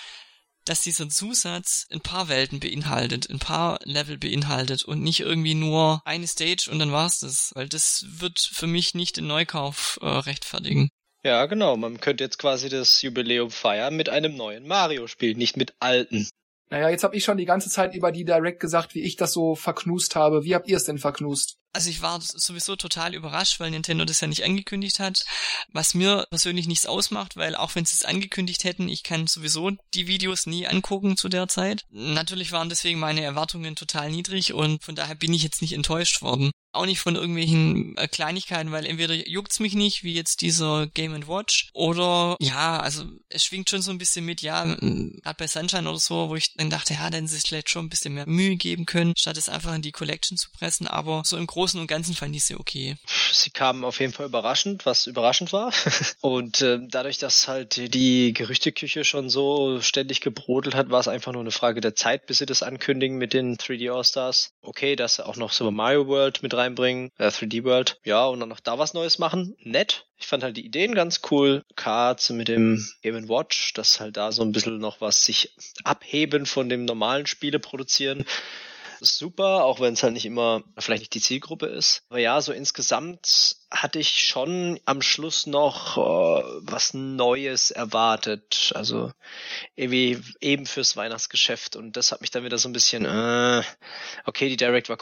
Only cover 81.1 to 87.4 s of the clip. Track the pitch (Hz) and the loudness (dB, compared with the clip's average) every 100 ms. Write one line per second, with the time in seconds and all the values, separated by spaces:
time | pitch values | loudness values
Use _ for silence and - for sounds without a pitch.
81.1 | 113 - 131 - 160 156 - 170 - - | -4 -2 -2 -6 -6 -6 0 2 0 -2
82.1 | 123 117 139 147 123 139 - 131 113 160 | 0 2 2 0 -2 -4 -2 0 0 -2
83.1 | 175 - - - - _ - 143 156 143 | -6 2 4 4 2 _ -2 -2 0 2
84.1 | - - 131 139 180 175 170 - 139 123 | 2 2 0 0 0 -2 -2 -2 0 2
85.1 | - 156 - - 143 147 - - - - | 0 0 -2 0 4 4 2 -2 0 4
86.1 | 85 85 80 62 62 101 123 - 135 135 | 4 6 4 2 -6 -6 0 0 0 -4
87.1 | 135 123 131 | 2 2 2